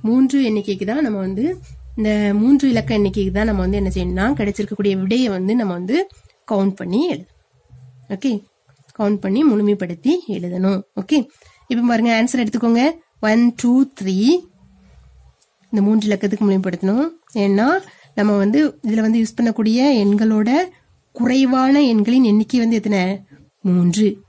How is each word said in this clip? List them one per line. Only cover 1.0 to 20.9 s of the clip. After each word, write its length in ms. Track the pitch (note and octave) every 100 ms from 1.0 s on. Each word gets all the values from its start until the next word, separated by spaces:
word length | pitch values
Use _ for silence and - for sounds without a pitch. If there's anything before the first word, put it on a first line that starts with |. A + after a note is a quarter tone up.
| C4+
நம்ம 140 | G#3
வந்து, 260 | F#3+ F#3+ D4 F#4 - - - -
இந்த 160 | G#3+ G#3 G#3
மூன்று 320 | G#3 A#3 C#4 C#4
இலக்க 220 | A3+ -
எண்ணிக்கைக்கு 400 | A3 G3+ G3+ F#3+
தான் 160 | F#3+ A3
நம்ம 120 | G3+
வந்து 180 | F#3 G3+
என்ன 100 | G3
செய்யணும்னா 340 | F#3 F3+ F3+ G#3+
கிடைச்சிருக்கக்கூடிய 600 | C#4+ G3+ G3+ G3+ G#3 G3+ F#3+
விடையை 300 | F#3+ A#3 B3+
வந்து 240 | F#3+ F#3 A#3+
நம்ம 180 | G#3
வந்து 240 | F3 F#3 D4 F#4+ - _ _ -
count 280 | G3+ G3 G3
பண்ணி 260 | F3+ G3 F4
எழுதணும். 300 | C4 F#3 _ _ _ _ - - _ _
Okay, 220 | F#3+ C4+ G#3 _ _ _ _ _ -
Count 260 | G3+ G3+
பண்ணி 200 | F#3+ G#3+
முழுமைப்படுத்தி 720 | D#4 G#3+ G#3 G3+ F3+ E3+ B3+ F4+ E4+
எழுதணும். 500 | E3+ F3 F3+ F#3+ F#3+ - -
ஓகே, 220 | F#3+ D4+ - _ - _ _
இப்போ 120 | A#3+ A#3+
பாருங்க 260 | A3+ A#3
ஆன்சர் 300 | A3+ A#3+ B3
எடுத்துக்கோங்க. 400 | A3 A#3+ A#3 A#3 C#4+ E4 _ _
One, 200 | G#3+ A3+ A#3+ A#3
two, 180 | A#3+ B3+ C4
three, 220 | - F#3+ F#3 A3+ F4+ - _ _ _ _ - - _ - _ _ _ _
இந்த 80 | G#3+
மூன்று 260 | G3+ A3 G#3
இலக்கத்துக்கு 380 | G3 G3+ G3+ G3+
முழுமைப்படுத்தணும். 640 | F#3+ F#3+ F3 F#3+ A3+ E4 E4 _ A3+
ஏன்னா 300 | G3+ G3 B3 F#4 F#4+ _ _ -
நம்ம 160 | G#3 G3+
வந்து 220 | G3+ C4+ D4+ -
இதுல 200 | A#3 A3
வந்து 160 | A3 A3+
யூஸ் 140 | A3 -
பண்ணக்கூடிய 420 | A#3 A3+ G#3+ A#3 C#4 B3
எண்களோட 520 | G3+ G#3 A3 G#3+ G#3+ C#4+ F4+ _ _